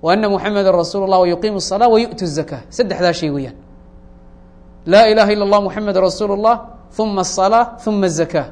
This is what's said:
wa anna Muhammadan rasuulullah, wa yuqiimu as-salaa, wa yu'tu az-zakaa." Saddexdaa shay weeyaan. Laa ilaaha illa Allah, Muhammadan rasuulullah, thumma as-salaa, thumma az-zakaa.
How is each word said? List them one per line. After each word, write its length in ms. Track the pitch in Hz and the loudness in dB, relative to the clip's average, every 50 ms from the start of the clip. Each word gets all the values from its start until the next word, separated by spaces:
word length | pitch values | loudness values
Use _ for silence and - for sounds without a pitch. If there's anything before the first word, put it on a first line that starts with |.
wa 120 | - - 180 | 0 0 0
anna 160 | 214 214 208 | 0 2 0
Muhammadan 440 | 202 185 - 202 208 202 196 190 185 | -2 -2 -2 -2 -2 0 2 2 2
rasuulullah, 440 | 175 170 170 - 202 196 190 190 185 | 2 0 -2 -4 -4 -2 2 2 2
wa 60 | 185 175 | 4 2
yuqiimu 300 | 175 175 175 214 208 190 | 0 -2 -4 -4 -4 -4
as-salaa, 320 | 175 - 190 202 233 240 | -6 -4 0 2 2 4
wa 80 | 220 220 | 4 4
yu'tu 260 | 233 226 208 - 196 | 2 0 -6 -8 -8
az-zakaa." 360 | 170 147 156 151 - 147 127 120 - | -6 -4 -6 -6 -8 -10 -14 -14 -18
Saddexdaa 440 | - - 247 196 190 - 180 175 165 | -4 -4 -2 -2 -2 -2 0 -2 0
shay 160 | - 160 151 | -2 -4 -6
weeyaan. 260 | 143 139 135 123 - - - - - - - - - - - - - - - - - - - - - - - - - - - | -6 -6 -8 -10 -14 -18 -20 -20 -20 -20 -20 -20 -20 -20 -20 -20 -20 -20 -20 -20 -20 -20 -20 -20 -20 -20 -20 -20 -20 -14 -2
Laa 200 | 165 175 208 226 214 | 4 6 6 6 6
ilaaha 240 | 214 220 208 202 208 | 6 4 4 2 2
illa 120 | 208 202 | 0 0
Allah, 160 | 196 208 208 | 2 2 2
Muhammadan 400 | 202 190 - 214 214 202 196 185 185 | 2 0 -6 -4 -4 -2 0 2 2
rasuulullah, 520 | 185 175 - 214 202 202 196 214 220 240 226 - - - - - - - - | 0 0 -2 -4 -4 -4 0 2 0 0 0 -4 -16 -20 -20 -20 -16 -6 -4
thumma 240 | 220 220 202 196 | -4 -2 -2 -4
as-salaa, 560 | 180 - - - 185 196 220 233 240 233 - - - | -4 -4 -2 0 0 2 2 2 2 0 -4 -8 -6
thumma 220 | 220 214 202 196 | -4 -2 0 0
az-zakaa. 400 | 180 160 151 165 160 - 160 131 - | -2 0 -2 -4 -2 -2 -6 -6 -6